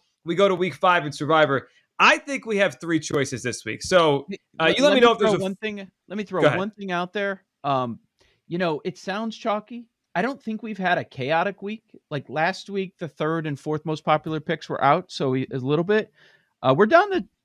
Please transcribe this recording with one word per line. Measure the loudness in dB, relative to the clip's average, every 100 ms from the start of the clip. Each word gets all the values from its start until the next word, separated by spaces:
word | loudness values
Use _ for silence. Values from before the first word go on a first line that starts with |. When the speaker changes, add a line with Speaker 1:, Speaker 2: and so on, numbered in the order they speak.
| _ _
Speaker 1:
we | -4 2
go | 2
to | 2
week | -2 0
five | 2 2 0
in |
Survivor. | -6 2 4 4 2 -4 _ _ 2
I | 2 2
think | -2 -8 -2
we | 0
have | 0 -2
three | -2 -2
choices | 0 -2 -2 -4
this | -6 -6 -8
week. | -8
So, | 2 4 4 2 -4 -14 _ -2
uh, | 0
Speaker 2:
Let, | 4
Speaker 1:
you |
let | 4
Speaker 2:
let | 6
Speaker 1:
me |
know | 6
Speaker 2:
me |
Speaker 1:
if | 4
there's | 2
Speaker 2:
throw | 2
Speaker 1:
a |
Speaker 2:
one | -2 -6
thing. | -8 -10 -14 _ -12
Let | -10
me |
throw | -6 2
Speaker 1:
Go | 2
ahead. | 2
Speaker 2:
one | -6
thing | -8 -6
out | -4 -4
there. | -4 -4 -6 _ _ -2
Um, | -2 -2 -8 _ _ _ _ -8
you | -4
know, | -2 -2 -6
it | -10
sounds | -8 -6 -8 -6
chalky. | -4 -4 -6 -18 -18 _ _ -4
I |
don't | -4 -4
think | -8 -8
we've | -8 -4
had | 0 0
a |
chaotic | -2 -6 -2 0 -2 -6
week. | -10 -12 _ -20 -10
Like, | -10 -6
last | -2 -2 -4 -8
week, | -6 -8 -8
the | -12
third | -4 -2 -2 -4
and | -6
fourth | -6 -6 -4
most | -4 0
popular | 0 0 -6
picks | -4 -6 -6
were | 0
out, | 4 4 0
so | -4 -2
we, | -2 -4
a | -6
little | 0 0
bit. | 2 0 -2 _ _ _ _ -2
Uh, | 2 4
we're | 6
down | 6 4
to | 0 -4 _